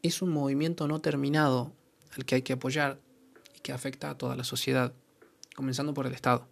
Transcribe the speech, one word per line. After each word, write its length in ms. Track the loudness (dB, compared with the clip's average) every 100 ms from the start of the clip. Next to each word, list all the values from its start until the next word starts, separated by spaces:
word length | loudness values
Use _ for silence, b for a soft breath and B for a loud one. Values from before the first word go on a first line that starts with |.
es 200 | 0 0
un 80 | 0
movimiento 580 | 0 2 2 0 0 -2
no 140 | 0
terminado 720 | 0 0 2 4 6 4 0 -10 _ _ _ -12
al 100 | 0
que 100 | 0
hay 60 |
que 120 | 0
apoyar 460 | -4 -2 0 0 -2 _ _ _ -20 -20 -16
y 40 |
que 120 | -10
afecta 360 | -8 -8 -8 -10
a 80 | -6
toda 180 | -4 -4
la 80 |
sociedad, 500 | -4 -2 2 2 2 -4 _ _ -20 _ -20 -6
comenzando 380 | -4 -2 -2
por 120 | -2 -4
el 80 |
Estado 340 | 0 2 2 0